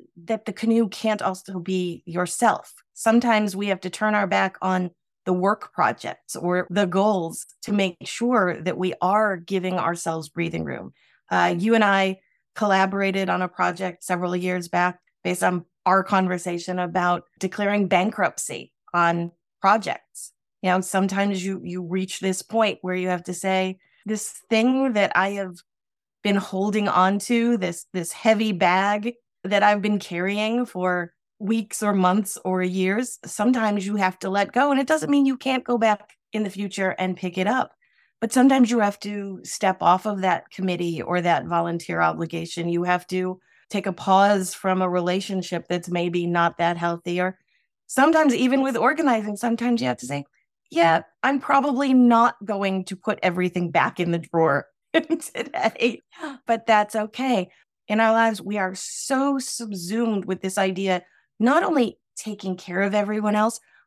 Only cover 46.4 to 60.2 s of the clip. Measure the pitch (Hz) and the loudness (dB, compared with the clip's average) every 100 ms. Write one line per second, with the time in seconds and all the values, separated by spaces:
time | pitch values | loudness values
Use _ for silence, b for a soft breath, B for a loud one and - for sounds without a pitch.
46.4 | 170 - 170 170 170 170 175 175 185 190 | 2 2 -2 0 -2 -4 -4 -2 -2 -4
47.4 | _ _ _ _ _ - 285 320 302 240 | _ _ _ _ _ 2 4 6 4 4
48.4 | 254 269 269 247 226 302 302 226 214 208 | 2 2 0 2 0 2 2 2 -2 -4
49.4 | 240 233 240 233 131 - 247 143 143 _ | -2 -2 0 0 -2 -4 -6 -8 -10 _
50.4 | _ _ _ 330 330 320 - _ 254 277 | _ _ _ 2 4 4 0 _ -2 -2
51.4 | - 277 277 247 277 254 247 233 233 - | 2 2 2 0 4 6 8 6 4 0
52.4 | 196 202 196 190 185 185 - 202 185 175 | -6 -2 -2 -2 -6 -8 -6 0 0 0
53.4 | 180 175 175 143 139 - 170 170 - 170 | -2 -2 -2 0 0 0 -2 -2 -2 0
54.4 | 160 139 - _ _ 330 330 339 - - | 2 2 -4 _ _ -2 0 -6 -6 -10
55.4 | - - 226 - 240 - _ B 311 269 | -8 -2 -4 0 -2 -2 _ B -14 -14
56.4 | - 226 226 214 208 220 214 - 262 233 | -4 -2 4 2 2 -2 -6 -4 0 0
57.4 | 180 b b _ _ 214 226 226 226 214 | -2 b b _ _ 2 4 4 2 0
58.4 | - 208 185 190 - - - 262 277 277 | -6 -4 -4 -6 -12 -10 -4 0 0 -2
59.4 | 254 - 233 196 170 220 233 208 | -4 -10 -8 -8 -6 -2 0 -2